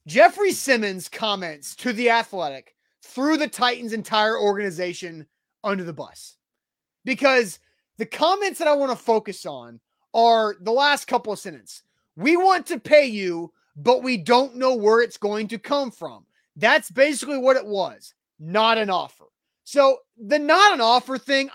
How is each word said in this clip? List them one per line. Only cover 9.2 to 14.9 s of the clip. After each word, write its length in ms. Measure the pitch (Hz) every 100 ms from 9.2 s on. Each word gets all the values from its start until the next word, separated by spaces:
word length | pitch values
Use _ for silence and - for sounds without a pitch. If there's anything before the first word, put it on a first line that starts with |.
| 214 185 175
on 320 | 135 120 117 _ _ _ 226
are 420 | 233 226 214 190
the 100 | 185
last 340 | 247 285 285 -
couple 280 | 240 214
of 60 | 190
sentences. 420 | 196 139 98 - _ _ _ 151
"We 220 | 240 349
want 300 | 381 359 -
to 120 | 311
pay 280 | - 294 269
you, 440 | 208 185 170 170 _ _ 147
but 280 | 147 254
we 140 | 254 240
don't 380 | 151 240 269 240
know 200 | 262 247
where 260 | 208